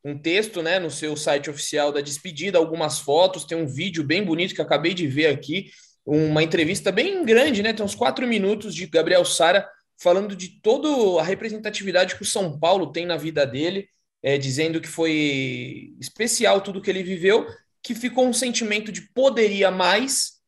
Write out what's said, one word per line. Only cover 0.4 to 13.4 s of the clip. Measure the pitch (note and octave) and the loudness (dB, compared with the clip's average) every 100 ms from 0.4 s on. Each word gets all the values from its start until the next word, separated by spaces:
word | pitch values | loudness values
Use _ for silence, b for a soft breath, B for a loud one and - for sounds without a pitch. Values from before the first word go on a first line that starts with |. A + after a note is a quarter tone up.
| A3 F3+ | 0 -4
né, | D#3+ F#3 | -2 -2
no | E3 | -2
seu | C#3 D3+ D3 | -6 -6 -4
site | E3+ C#3+ C#3+ | 0 0 -2
oficial | C#3+ - D3 D3 | -8 -4 0 0
da | C#3+ | 0
despedida, | C#3+ - F#3 D3 F#3+ F3 | -6 -10 -12 -8 0 2
algumas | D#3+ E3 D#3 - | 2 -2 -4 -4
fotos, | - D3 F#3 F3+ | 0 4 4 2
tem | - E3 | -6 -4
um | D3+ | -4
vídeo | B2 F#3+ E3 | -4 -6 -4
bem | C#3+ F3 | -2 0
bonito | F#3+ D#3+ F3+ | 0 -2 -2
que | - | -4
eu | |
acabei | D3+ D3 F3 | 0 0 0
de | F3+ D#3 | -2 -2
ver | C3+ D#3 | 2 2
aqui, | C3 - F3 F#3+ B B B - | 0 -4 -8 -8 B B B -2
uma | D3+ D#3 D3+ | 0 2 2
entrevista | D#3+ E3+ D#3+ G3 G3+ | 2 2 2 0 0
bem | F#3 E4+ F#4+ | 0 0 0
grande, | C4 A3+ D4+ G3+ | 4 6 6 2
né, | G#3+ | 0
tem | A3 | -2
uns | G3+ | -4
quatro | - A#3+ - B3 | 0 0 0 -2
minutos | A3 F#3+ G#3+ G#3+ | 0 0 -2 -4
de | D#3 F#3 | -10 0
Gabriel | D#3+ D#3+ F3+ | 0 4 4
Sara | F3 - E3 F#3+ - B _ _ | 4 4 4 4 0 B _ _
falando | F3+ F#3 G#3 | 2 2 0
de | F#3+ F3+ _ | -8 -14 _
toda | G#3+ C4+ D4+ C#4 G3+ F3 | 0 2 2 2 4 2
a | |
representatividade | D#3+ G3 A3 G#3+ G#3+ G#3+ G3 F3+ F#3 - | 0 -4 -6 -8 -8 -6 0 2 0 -2
que | |
o | G3 | -4
São | G#3+ F3+ D3 | -2 -4 0
Paulo | E3 G3 D3+ | 2 2 0
tem | E3+ F3 | -6 -4
na | D#3+ | -4
vida | D#3 D3+ | -4 -2